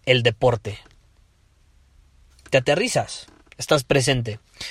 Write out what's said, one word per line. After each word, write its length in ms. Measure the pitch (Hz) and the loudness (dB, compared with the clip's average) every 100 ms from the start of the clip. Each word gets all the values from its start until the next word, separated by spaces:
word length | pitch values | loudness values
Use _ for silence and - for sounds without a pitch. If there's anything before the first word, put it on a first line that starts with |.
| - | 0
el 180 | 123 | 2
deporte". 560 | 117 - 127 117 101 98 - _ _ _ _ _ _ _ _ _ _ _ _ _ _ _ - | 2 2 0 0 -6 -14 -18 _ _ _ _ _ _ _ _ _ _ _ _ _ _ _ -2
Te 80 | 135 | 0
aterrizas, 720 | 131 151 240 - 104 - - - _ - | 2 0 0 -2 -4 -10 -18 -20 _ -16
estás 260 | - 151 | -2 0
presente, 560 | - 139 127 127 113 104 _ - - | 2 2 2 0 -2 -10 _ -18 -16